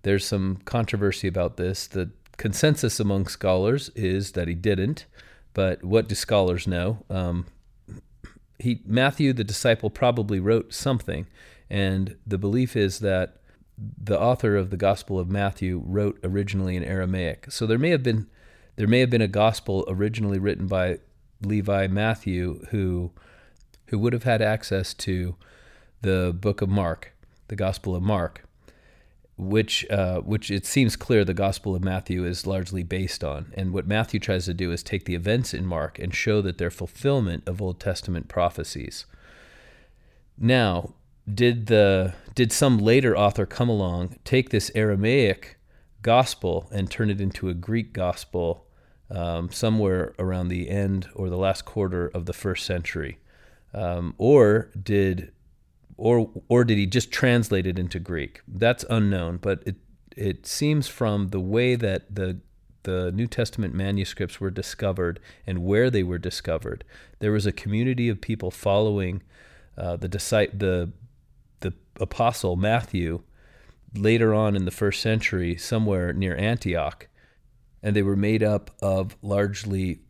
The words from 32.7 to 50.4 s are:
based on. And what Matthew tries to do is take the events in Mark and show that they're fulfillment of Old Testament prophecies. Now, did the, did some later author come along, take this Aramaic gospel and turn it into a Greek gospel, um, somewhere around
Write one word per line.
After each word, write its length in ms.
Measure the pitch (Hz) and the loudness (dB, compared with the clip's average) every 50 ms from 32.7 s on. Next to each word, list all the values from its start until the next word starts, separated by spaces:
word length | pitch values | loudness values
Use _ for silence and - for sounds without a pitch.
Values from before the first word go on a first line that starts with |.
| 92 92 | -6 -6
based 400 | 87 82 95 92 95 90 - - | -4 -4 -4 -4 -2 -4 -4 -6
on. 300 | - 73 69 76 - - - | -6 -6 -6 -6 -8 -10 -6
And 180 | 95 95 92 | -4 -4 -2
what 140 | 90 95 - | -2 -2 -2
Matthew 320 | 95 104 107 110 - - 107 | 0 0 0 0 0 -2 -4
tries 280 | - - 98 90 85 | -2 0 -2 -2 0
to 80 | 92 85 | -4 -4
do 180 | 87 92 87 | -2 -2 -2
is 100 | 85 85 | -2 -4
take 220 | - - 107 95 - | -6 -6 -6 -6 -4
the 100 | - 87 | -4 -4
events 400 | 85 85 101 113 123 120 - - | -2 0 0 0 0 0 -4 -4
in 100 | - 92 | -4 -4
Mark 360 | 90 85 80 76 - - - | -2 -2 -4 -4 -6 -6 -8
and 120 | - 92 | -8 -6
show 300 | - - - 113 104 107 | -4 -2 0 2 2 2
that 160 | 98 95 85 - | 0 0 -2 -2
they're 120 | 90 85 | -4 -4
fulfillment 800 | - - 90 - - - - 139 139 135 110 90 85 71 - 87 | -4 -6 -12 -12 -10 -4 -2 0 0 2 0 -2 -4 -6 -6 -6
of 140 | 90 92 | -6 -4
Old 160 | 104 92 87 - | -4 -6 -6 -4
Testament 480 | - 101 90 - - - 90 82 - | -4 -4 -4 -4 -4 -4 -4 -4 -6
prophecies. 800 | - - 92 87 85 - - 78 - - 69 - - - - - - - - - - - - - - - - - - - - - _ _ _ _ _ _ _ _ _ _ | -4 -2 0 0 0 -2 -4 -10 -8 -8 -10 -10 -10 -12 -14 -16 -18 -20 -20 -20 -20 -20 -20 -20 -20 -20 -20 -20 -20 -20 -20 -20 _ _ _ _ _ _ _ _ _ _
Now, 580 | - - 117 127 127 117 101 90 87 85 - - _ _ _ _ _ _ - | -2 2 2 4 4 4 2 2 -2 -4 -8 -14 _ _ _ _ _ _ -8
did 340 | 104 98 123 123 120 120 110 | 0 4 4 4 4 2 0
the, 480 | 104 113 107 104 98 98 92 92 92 90 - - - - | 4 6 8 8 8 6 4 2 0 -4 -8 -18 -10 0
did 180 | - 123 113 | 0 0 2
some 260 | - - 143 135 123 107 | 4 4 4 6 6 6
later 360 | 101 110 120 139 135 120 104 | 6 6 6 6 6 4 4
author 300 | - 104 101 - - 98 | 4 4 2 2 0 -4
come 240 | - - - 123 120 | -4 -2 -2 0 2
along, 480 | 113 104 95 90 87 87 90 90 - - _ | 2 0 0 0 -2 -2 -4 -6 -8 -14 _
take 240 | - 127 131 127 - | 2 2 2 2 2
this 220 | - 104 - - - | 0 0 0 0 0
Aramaic 840 | 110 107 107 101 95 101 113 127 143 120 98 95 - - - - _ _ _ _ - _ _ _ - | 0 2 2 2 2 2 4 4 4 4 4 2 0 -6 -20 -20 _ _ _ _ -20 _ _ _ -4
gospel 720 | 101 117 117 127 127 - - - - 90 82 85 85 - | 2 4 4 6 4 2 -2 -4 -2 -2 -2 -2 -4 -4
and 180 | - 101 95 87 | -4 -4 -4 -4
turn 200 | - - 113 107 | -2 -2 0 0
it 100 | 101 101 | 0 0
into 300 | 98 95 - - - 92 | -2 -4 -4 -4 -6 -4
a 40 | 87 | -4
Greek 380 | 85 87 - 110 117 110 - | -6 -4 -2 -2 -2 -4 -4
gospel, 760 | - 95 90 90 87 - - _ - 90 85 82 85 - - _ _ _ _ _ _ _ _ - | -6 -2 -2 -2 -2 -2 -8 _ -4 -2 -2 -2 -2 -4 -8 _ _ _ _ _ _ _ _ -10
um, 400 | - 90 87 87 85 85 85 87 | -6 -4 -4 -2 -2 -4 -4 -6
somewhere 640 | - - - 110 110 110 104 95 92 92 85 - - - | -4 -2 0 2 2 2 2 2 2 0 0 -4 -4 -4
around 300 | 92 92 92 90 | -4 -2 -2 -2